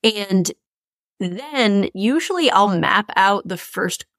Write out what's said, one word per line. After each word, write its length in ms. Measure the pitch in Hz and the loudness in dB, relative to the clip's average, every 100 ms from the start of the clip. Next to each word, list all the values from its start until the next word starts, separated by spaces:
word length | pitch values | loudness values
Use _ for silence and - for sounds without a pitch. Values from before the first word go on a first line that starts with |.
And 480 | 220 214 196 190 170 - _ _ _ _ _ _ | 0 -2 0 0 0 -6 _ _ _ _ _ _
then 680 | 185 180 285 285 220 202 196 | -8 -8 -8 0 2 2 0
usually 560 | 190 208 302 - 370 302 | 0 0 0 0 0 4
I'll 260 | 185 208 175 | 4 4 2
map 340 | - - 208 | 2 0 0
out 320 | - 190 202 - | 2 2 2 -4
the 100 | 180 | -10
first 500 | - - 185 - - | -8 -6 -6 -6 -14